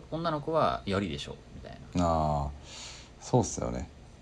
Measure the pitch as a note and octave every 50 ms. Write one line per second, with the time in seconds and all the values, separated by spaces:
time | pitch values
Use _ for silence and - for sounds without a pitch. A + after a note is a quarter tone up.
0 | - - - D#3+ E3+ E3+ D#3 D3+ C#3+ D#3+ D#3+ D#3 C3+ F2 B1+ - - - F#2+ G2
1 | G#2 F2 C#2+ C#2+ - - - - - - - - - - - - - - - F2+
2 | F2 E2+ E2 D#2+ D#2 D#2 D2+ D2 C#2+ C#2+ C#2+ - - - - - - - - -
3 | - - - - - - - B2 A#2 - - - G#2+ - - A#1+ - - - -
4 | - - - -